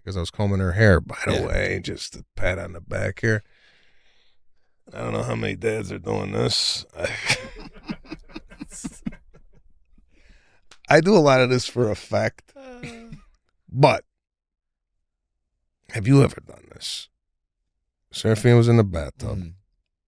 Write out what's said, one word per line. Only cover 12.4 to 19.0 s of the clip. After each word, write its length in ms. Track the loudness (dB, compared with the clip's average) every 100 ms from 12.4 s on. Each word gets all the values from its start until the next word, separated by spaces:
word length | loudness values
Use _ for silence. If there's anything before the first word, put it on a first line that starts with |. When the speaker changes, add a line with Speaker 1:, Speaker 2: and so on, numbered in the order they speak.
| _
Speaker 2:
Uh, 500 | -20 -20 -16 -16 -18 -18 -20 -20 _ _ _ _
Speaker 1:
But 340 | 4 4 4 -6 _ _ _ _ _ _ _ _ _ _ _ _ _ _ _ _ _ _
have 160 | -6 4
you 160 | 4
ever 180 | 4 0 -18
done 200 | -20 -20
this? 340 | -16 -12 -12 -14 _ _ _ _ _ _ _ _ _ _
Seraphine 440 | -4 0 2 6 6
was 120 | 8
in 80 | 6
the 80 |
bathtub. 540 | 4 -2